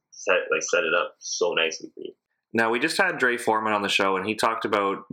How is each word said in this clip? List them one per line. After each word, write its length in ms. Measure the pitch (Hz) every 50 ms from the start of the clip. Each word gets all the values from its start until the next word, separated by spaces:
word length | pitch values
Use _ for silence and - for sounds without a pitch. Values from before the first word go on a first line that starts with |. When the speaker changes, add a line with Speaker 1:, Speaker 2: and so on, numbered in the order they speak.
| _ _
Speaker 1:
set, 360 | - - - 101 92 87 - -
like, 120 | 80 80 80
set 200 | - 85 87 85
it 100 | 80 85
up 220 | 87 - - - _
so 340 | - - - - 90 87 80
nicely 360 | 80 82 80 - - - 80 -
for 80 | -
you. 120 | - - - _ _ _ _ _ _ _ -
Speaker 2:
Now, 160 | 113 113 113
we 100 | 117 120
just 180 | 147 160 -
had 200 | - 190 180 160
Dre 200 | 131 131 120 120
Foreman 340 | 120 - - 110 110 110 110
on 100 | 107 104
the 60 | 101
show, 300 | 95 - - 98 98 95
and 100 | 92 92
he 80 | 107 107
talked 300 | - 123 113 113 - -
about 400 | 104 107 104 101 98 95 92 - -